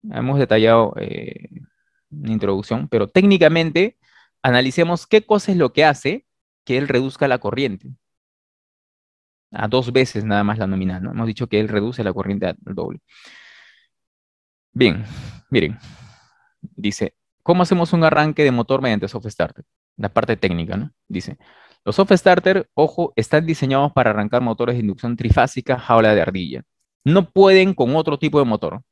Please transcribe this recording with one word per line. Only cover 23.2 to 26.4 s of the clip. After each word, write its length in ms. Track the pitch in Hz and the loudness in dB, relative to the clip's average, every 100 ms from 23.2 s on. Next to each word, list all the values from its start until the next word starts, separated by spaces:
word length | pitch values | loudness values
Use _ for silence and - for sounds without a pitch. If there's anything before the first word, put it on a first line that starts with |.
| 110 151 | 0 0
diseñados 460 | 160 156 135 135 143 | 0 -4 0 0 0
para 200 | - 117 | 2 0
arrancar 300 | 104 104 120 | 0 -2 -2
motores 340 | 123 113 120 | -2 -2 -2
de 60 | 123 | -2
inducción 340 | 107 95 120 | -4 -4 -8
trifásica, 640 | 120 117 120 123 - - 123 | -6 -2 0 0 -4 -6 -6
jaula 340 | - 117 110 | 2 4 4
de 80 | 104 | 2
ardilla. 420 | - 95 | 0 -4